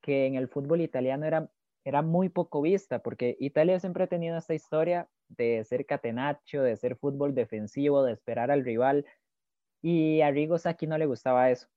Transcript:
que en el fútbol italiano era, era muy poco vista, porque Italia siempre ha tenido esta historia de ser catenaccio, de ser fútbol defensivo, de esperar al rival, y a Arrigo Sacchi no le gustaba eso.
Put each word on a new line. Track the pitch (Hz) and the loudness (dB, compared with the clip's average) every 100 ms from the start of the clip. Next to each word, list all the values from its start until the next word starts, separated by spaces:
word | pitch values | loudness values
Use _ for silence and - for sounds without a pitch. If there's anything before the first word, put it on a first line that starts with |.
que | - 139 135 | 0 0 2
en | |
el | 131 127 | 0 -4
fútbol | - 139 165 | -6 -2 0
italiano | 160 131 127 135 156 | 0 -2 -2 -2 -2
era, | 160 151 _ _ _ | -2 -4 _ _ _
era | - 135 | -2 0
muy | 160 170 185 | 2 2 0
poco | 185 165 151 | -2 -2 -2
vista, | 151 196 - 120 | 0 0 -2 -6
porque | - 113 123 120 | -6 -4 -4 -2
Italia | 139 147 160 185 | -2 2 2 2
siempre | 185 175 185 | -2 -4 -2
ha | |
tenido | 175 165 165 | -2 -4 -6
esta | - 160 | -6 -8
historia | _ 156 165 175 170 _ _ | _ -2 0 0 -4 _ _
de | - 120 117 | -4 -2 0
ser | 110 123 139 | -2 -4 -2
catenaccio, | 143 120 117 139 147 - 147 | -4 -4 -4 -4 -4 -6 -2
de | 131 110 | 0 0
ser | 127 123 | -4 -4
fútbol | 143 139 143 131 | -4 -2 -2 -2
defensivo, | 110 110 104 - 143 139 | -2 -4 -8 -2 2 4
de | 131 | 2
esperar | 110 - 117 120 | -2 -6 -4 0
al | 143 | 0
rival, | 127 113 127 143 143 _ _ _ _ _ _ _ | 0 0 2 2 -2 _ _ _ _ _ _ _
y | 165 170 156 156 | 0 2 4 4
a | 151 | 4
Arrigo | 143 156 170 | 2 0 0
Sacchi | 170 165 156 | -2 -4 -4
no | 156 | -2
le | 156 | -2
gustaba | 123 131 127 127 | -2 0 4 4
eso. | 123 - | 2 -4